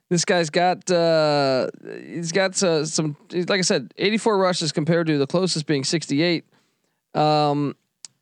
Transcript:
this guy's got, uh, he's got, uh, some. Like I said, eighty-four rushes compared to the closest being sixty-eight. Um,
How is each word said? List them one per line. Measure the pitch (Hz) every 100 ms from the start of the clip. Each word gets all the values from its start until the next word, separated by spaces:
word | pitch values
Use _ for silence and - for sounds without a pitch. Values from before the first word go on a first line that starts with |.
| _
this | 175 -
guy's | 180 160
got, | 170 180 170 -
uh, | 175 165 160 151 147 135 131 110 - 55 57 65
he's | 127 165
got, | 175 190 185
uh, | 190 160 160
some. | - 156 143 _
Like | - 175
I | 202
said, | 180 180 117 -
eighty-four | 190 214 226 202
rushes | 185 180 160
compared | 175 151 170 165
to | 147
the | 135
closest | 175 185 160 147
being | 147 131
sixty-eight. | 170 - 143 175 165 - _ _ _ _ _ _ 147
Um, | 151 151 147 143 143 - _ _ - _